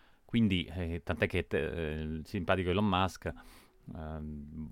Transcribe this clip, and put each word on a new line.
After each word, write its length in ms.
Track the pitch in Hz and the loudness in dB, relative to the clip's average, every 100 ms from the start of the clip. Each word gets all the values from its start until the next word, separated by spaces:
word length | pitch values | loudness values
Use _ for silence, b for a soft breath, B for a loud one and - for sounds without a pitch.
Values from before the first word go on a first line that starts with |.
| b b | b b
Quindi, 400 | - 120 110 92 | 0 4 6 4
eh, 380 | 78 82 85 85 | 2 -2 -2 -2
tant'è 220 | - - 101 | -2 0 2
che, 200 | 117 - | 2 0
eh, 500 | 92 73 73 78 78 | 0 0 -2 -2 -2
il 220 | 78 78 | -4 -6
simpatico 460 | 78 104 82 95 90 | -4 -2 2 2 4
Elon 160 | 90 104 | 2 4
Musk, 420 | 90 95 - 87 - b b b b - | 4 2 -2 -6 -8 b b b b -14
ehm, 760 | 80 78 78 76 76 73 80 78 | -10 -8 -6 -6 -8 -10 -10 -10